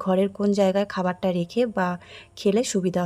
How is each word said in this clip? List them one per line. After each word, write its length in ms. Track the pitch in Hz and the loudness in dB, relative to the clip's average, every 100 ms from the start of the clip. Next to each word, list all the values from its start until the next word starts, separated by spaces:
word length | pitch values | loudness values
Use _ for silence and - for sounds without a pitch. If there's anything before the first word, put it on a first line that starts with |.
| 190 | 2
ঘরের 240 | 185 196 | 2 0
কোন 200 | 196 202 202 | 0 0 2
জায়গায় 280 | 190 196 202 | 2 2 -2
খাবারটা 360 | - 180 175 190 | -2 -4 -2 -2
রেখে 300 | 180 170 233 240 | 0 -2 -2 -2
বা 220 | 202 180 175 - - - - | 0 -2 -4 -10 -20 -20 -4
খেলে 220 | 202 202 | 0 2
সুবিধা 400 | 254 196 180 180 | 0 -2 0 0